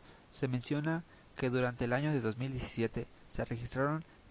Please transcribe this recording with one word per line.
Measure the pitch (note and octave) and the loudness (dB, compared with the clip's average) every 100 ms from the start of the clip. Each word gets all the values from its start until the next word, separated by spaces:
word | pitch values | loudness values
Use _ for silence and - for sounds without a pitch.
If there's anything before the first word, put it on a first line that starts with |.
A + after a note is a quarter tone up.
| - - - | -10 -20 -14
se | - C3 | -4 -2
menciona | B2 - D3 D#3+ E3 - - - - | 0 0 0 0 0 -4 -16 -16 -2
que | C3 | 2
durante | B2+ B2 B2 A#2+ | 4 2 2 2
el | |
año | B2+ D3+ | 2 4
de | C#3+ | 2
dos | A2 A#2+ | 2 -2
mil | C3+ | -4
diecisiete | B2+ - A#2 A2+ A#2+ A#2+ - - | -4 -4 0 0 0 -8 -12 -8
se | - A2+ | -4 -2
registraron | A#2 A#2+ B2+ C#3+ D#3 - - - | -4 -4 0 0 0 -4 -16 -4